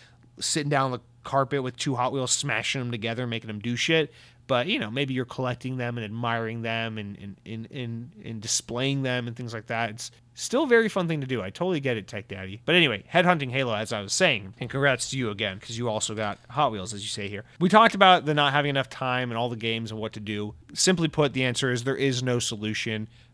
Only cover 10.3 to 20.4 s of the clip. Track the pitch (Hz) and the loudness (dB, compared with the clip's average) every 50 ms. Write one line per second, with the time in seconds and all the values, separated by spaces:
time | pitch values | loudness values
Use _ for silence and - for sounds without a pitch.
10.3 | _ - - - 226 269 320 262 240 226 226 208 - 196 175 165 165 147 135 127 | _ -10 -6 0 2 2 4 6 6 4 4 2 0 0 -2 0 -2 -4 -2 -2
11.3 | 131 113 92 98 - - 175 185 180 151 139 131 120 110 - - - 104 - - | -2 -4 -4 -6 -6 -4 -2 -2 -2 0 0 -2 -2 -2 -6 -8 -10 -10 -10 -10
12.3 | 101 95 95 95 101 113 - - 165 180 170 135 107 98 - - - 170 175 175 | -12 -10 -10 -10 -12 -6 0 4 4 6 6 4 2 -2 -6 2 4 4 6 6
13.3 | 180 156 143 123 120 135 135 120 110 104 110 - 120 104 101 101 - - 190 170 | 4 4 0 -2 -2 -2 0 0 0 -2 -2 -2 -4 -4 -4 -2 2 4 4 4
14.3 | 131 101 98 95 - - 127 117 - 139 139 143 131 123 - - 131 135 127 107 | 4 0 -4 -10 -10 -10 -8 -6 -2 2 2 2 2 2 -2 -4 -2 -2 -2 -2
15.3 | 104 98 110 98 92 104 - - 117 113 123 117 107 107 - - 107 107 107 101 | -2 -2 -2 -4 -4 -6 -10 -10 -6 -4 -2 -2 0 -2 -2 -4 -2 -2 -2 -4
16.3 | - - - - 117 143 147 127 110 101 92 - 104 101 101 - - 107 101 98 | -4 -6 -12 -6 0 0 2 2 0 -4 -6 -8 -10 -10 -8 -8 -8 -6 -6 -8
17.3 | 104 98 - - - - 170 185 196 214 226 226 - 190 196 185 185 160 135 147 | -8 -10 -12 -14 -4 0 2 6 8 8 8 8 6 8 8 8 8 8 6 2
18.3 | 151 147 147 139 135 147 143 147 139 139 127 - - - 131 127 127 127 127 120 | 4 4 4 4 4 4 2 2 0 0 -2 -2 -6 -4 -2 -2 0 0 -2 -2
19.3 | 117 117 120 120 120 110 113 113 113 113 113 107 110 110 107 110 - 110 104 104 | -2 -2 -2 -2 -2 -4 -2 -2 -2 -2 -4 -6 -6 -6 -6 -8 -8 -8 -6 -6
20.3 | 107 104 | -4 -4